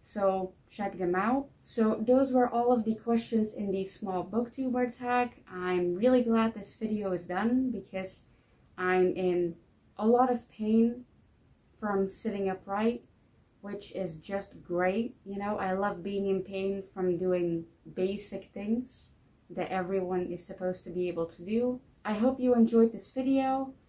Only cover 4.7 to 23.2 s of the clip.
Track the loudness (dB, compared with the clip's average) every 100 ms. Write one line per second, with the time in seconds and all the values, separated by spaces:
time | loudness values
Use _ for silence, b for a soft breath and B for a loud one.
4.7 | 0 -2 -4 -2 0 0 -6 -16 -6 0
5.7 | 0 0 2 4 6 4 2 2 -2 -14
6.7 | -8 -4 -4 -2 -4 -4 -2 2 2 0
7.7 | -4 -6 -8 -8 -12 -20 b b b b
8.7 | -4 2 4 4 2 2 2 0 -4 _
9.7 | _ _ 0 4 6 4 2 -4 -4 2
10.7 | 4 4 0 -14 _ _ _ _ _ _
11.7 | -8 -2 0 0 -2 -6 -2 -4 -4 -4
12.7 | 0 0 -2 -12 _ _ _ _ _ -12
13.7 | -12 -10 -8 -8 -8 -8 -8 -8 -18 -6
14.7 | 0 2 0 -4 -8 -12 -6 -4 -4 -2
15.7 | 0 -2 -4 -4 -2 0 -2 -2 -4 -4
16.7 | -4 -8 -2 0 0 0 0 0 -2 -6
17.7 | _ -14 -4 -2 -4 -8 -12 -12 -10 -2
18.7 | -2 -4 -16 -20 _ _ _ _ -8 -4
19.7 | -4 0 -2 0 -2 -2 -6 -10 -6 -4
20.7 | -4 -6 -4 -2 -2 -6 -6 -2 0 0
21.7 | -4 _ _ -4 0 0 2 2 6 6
22.7 | 6 4 2 -10 -4